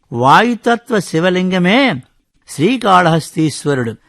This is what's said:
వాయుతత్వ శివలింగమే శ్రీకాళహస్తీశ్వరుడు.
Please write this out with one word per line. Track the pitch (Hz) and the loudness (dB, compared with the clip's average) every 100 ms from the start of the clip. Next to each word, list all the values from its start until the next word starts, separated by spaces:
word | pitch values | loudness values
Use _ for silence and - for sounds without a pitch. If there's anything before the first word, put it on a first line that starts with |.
| - | -12
వాయుతత్వ | 120 127 165 233 233 233 233 - 214 | -2 4 4 2 -2 -2 -2 -2 -4
శివలింగమే | - 160 180 185 185 185 175 240 269 131 - _ _ _ - | -2 -2 0 0 -2 0 2 2 0 -2 -10 _ _ _ -14
శ్రీకాళహస్తీశ్వరుడు. | - 180 254 226 185 170 165 - 160 156 - 147 135 117 107 | -2 -2 0 2 2 4 0 -2 -4 -4 -2 -4 -4 -4 -8